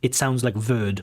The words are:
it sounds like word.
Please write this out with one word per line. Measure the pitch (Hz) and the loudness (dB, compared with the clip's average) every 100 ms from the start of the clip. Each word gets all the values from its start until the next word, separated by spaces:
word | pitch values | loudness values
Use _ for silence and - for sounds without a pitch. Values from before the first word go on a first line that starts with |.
it | 127 | 0
sounds | 123 135 127 | 0 0 2
like | 120 | 0
word. | 104 110 120 104 98 | 0 0 0 0 -2